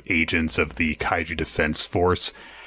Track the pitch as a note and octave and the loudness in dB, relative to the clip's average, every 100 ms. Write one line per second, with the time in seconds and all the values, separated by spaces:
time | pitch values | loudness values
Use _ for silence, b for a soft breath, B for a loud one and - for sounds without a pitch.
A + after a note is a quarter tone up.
0 | - E2+ D#2+ E2+ D#2+ - D2 - D#2+ D2 | -2 0 2 0 0 0 0 0 -2 0
1 | - F2 D#2+ D#2+ D#2 - D#2 D2+ - - | 0 0 -2 -4 -4 0 0 0 0 2
2 | F2+ F2 - B B B | 4 4 2 B B B